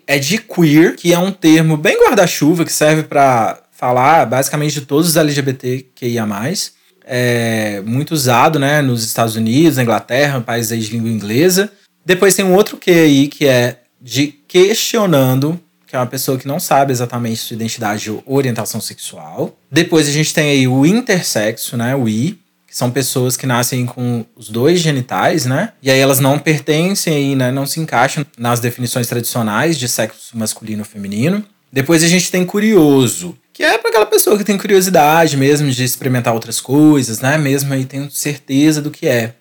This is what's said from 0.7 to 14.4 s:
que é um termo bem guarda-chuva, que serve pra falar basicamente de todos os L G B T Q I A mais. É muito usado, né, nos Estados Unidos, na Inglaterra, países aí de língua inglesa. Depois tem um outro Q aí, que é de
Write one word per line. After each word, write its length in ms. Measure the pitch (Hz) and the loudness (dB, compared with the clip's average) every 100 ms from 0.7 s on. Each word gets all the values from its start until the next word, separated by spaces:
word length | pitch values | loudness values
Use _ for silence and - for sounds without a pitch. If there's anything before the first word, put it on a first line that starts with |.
| 147 185 - | 6 4 2
que 160 | 175 | 0
é 60 | 175 | 2
um 140 | 185 | 0
termo 440 | 185 160 160 160 151 | 0 4 4 4 0
bem 220 | 170 453 | 0 4
guarda-chuva, 640 | 466 226 175 - 147 170 | 4 4 2 2 2 2
que 80 | 165 | 0
serve 300 | - 156 156 | 0 2 2
pra 600 | 156 147 139 123 101 - _ | 0 2 4 4 0 -4 _
falar 560 | - 131 123 135 160 120 | -6 -2 2 4 4 4
basicamente 460 | 127 139 151 147 | 0 -2 -2 -4
de 80 | 147 | -4
todos 280 | 127 143 170 | -2 0 2
os 80 | 160 | 2
L 140 | 151 | 0
G 100 | 143 | 0
B 120 | 135 | -4
T 340 | 131 127 131 - - | -4 -4 -6 -8 -10
Q 120 | 127 | -4
I 120 | 117 | -4
A 80 | 107 | -4
mais. 460 | 101 123 - - _ _ _ | -4 -6 -6 -8 _ _ _
É 800 | - 123 123 120 113 113 107 101 | -8 -2 0 0 -2 -2 -4 -6
muito 280 | 104 123 151 | -6 -4 -4
usado, 480 | 160 127 117 151 151 | -2 2 4 4 2
né, 200 | 139 151 | 0 2
nos 240 | 135 120 | 0 -2
Estados 320 | 113 - 113 110 | -4 -2 -2 -2
Unidos, 420 | 110 131 165 131 | 0 4 4 2
na 60 | |
Inglaterra, 560 | 117 104 - 123 147 135 | 0 0 -2 -2 0 -2
países 320 | 117 117 110 | -4 -4 -4
aí 80 | 117 | -4
de 120 | 107 | -6
língua 180 | 117 113 | -4 -4
inglesa. 600 | 110 101 117 180 185 208 _ _ _ - | -4 -2 2 2 2 -2 _ _ _ -2
Depois 300 | 180 196 185 | 2 2 2
tem 100 | 196 | 2
um 80 | |
outro 240 | 185 214 - | 2 2 -2
Q 140 | - | 2
aí, 360 | 170 156 139 143 | 4 6 4 2
que 180 | - 143 | 0 2
é 340 | 123 123 - _ _ | 2 0 -4 _ _
de 280 | 123 120 143 - | -8 -4 -4 -6